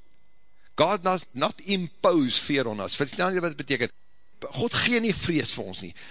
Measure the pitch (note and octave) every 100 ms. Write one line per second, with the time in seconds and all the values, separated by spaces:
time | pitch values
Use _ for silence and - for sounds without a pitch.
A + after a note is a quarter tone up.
0 | - - - - - - - - D#3+ G3+
1 | F#3 F3+ - B2+ D#3+ - F#3 G3 E3+ -
2 | G3 E3+ B2+ - - C#3+ A2+ G#2+ F#2 -
3 | C#3+ - F3+ F#3 E3+ D3+ C#3 B2+ A#2 -
4 | - - - - C4+ - A#3+ - A3+ A#3+
5 | A3+ - - D#3 - - F#2+ F#2 F2+ -
6 | -